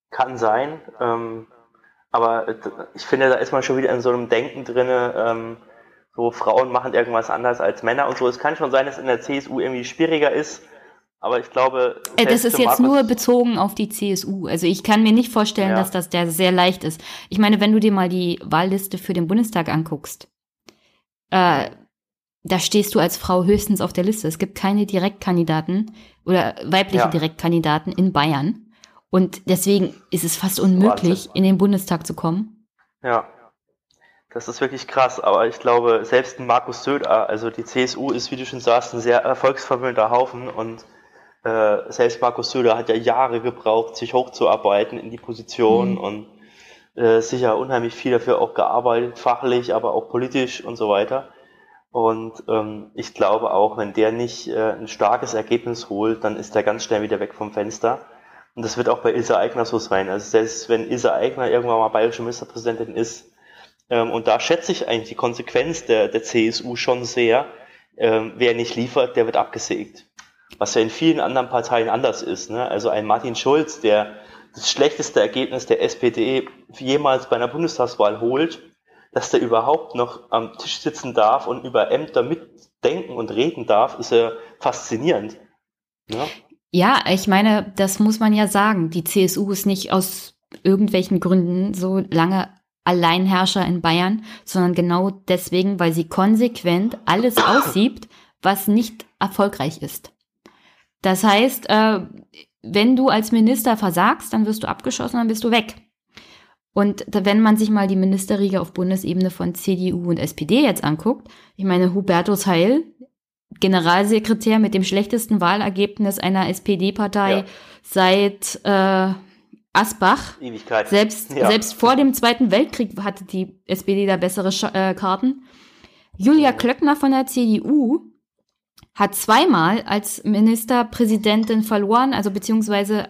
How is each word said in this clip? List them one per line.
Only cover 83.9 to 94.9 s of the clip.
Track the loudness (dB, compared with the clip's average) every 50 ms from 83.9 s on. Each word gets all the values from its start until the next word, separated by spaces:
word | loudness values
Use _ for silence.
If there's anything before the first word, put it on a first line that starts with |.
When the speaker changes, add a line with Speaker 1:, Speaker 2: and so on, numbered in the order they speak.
| -2 -6
Speaker 1:
ist | -4 0 2
ja | 2 2 2 -2 -8 -14 -20 -14 -6
faszinierend. | -4 -4 -4 -4 -6 -6 -6 -2 0 0 0 0 -2 -6 -12 -16 -20 _ _ _ _ _ _ _ _ _ _ _ _ -10
Ne? | -8 -8 -8 -8 -10 -14 -20 _ _ _ _ _ 0
Speaker 2:
Ja, | 2 2 4 2 2 0 0
ich | -2 0 0
meine, | 2 2 4 4 4 4 2 0 -2 -2
das | -2 -2 0 0 2
muss | 2 2 2 2
man | 2 2 4
ja | 4 2
sagen. | 2 2 2 2 2 2 0 -2 -2
Die | -2 -4 -6
C | -2 2 2 2
S | 2 2
U | -2 -4 -4
ist | -4 -2 -2
nicht | -2 -2 -2 -2 -2 0
aus | 0 0 -2 -6 -12 -14 -18 -20 _ _ _ -14 -2 0
irgendwelchen | 2 2 4 2 2 2 0 0 0 0 0
Gründen | 2 2 2 2 2 2 0 -2 -2 -2 -4
so | -4 -4 -2 -2 -2
lange | -2 0 0 2 2 2 2 0 -2 -4 -8 _ _ _ _ _ _
Alleinherrscher | 0 0 2 2 2 2 2 2 2 2 2 2 2 0 0 0
in | 0 0 0
Bayern, | 0 2 2 2 2 2 0 -2 -4 -8 -18 -18 -14
sondern | -6 -2 0 2 2 2
genau | 2 2 2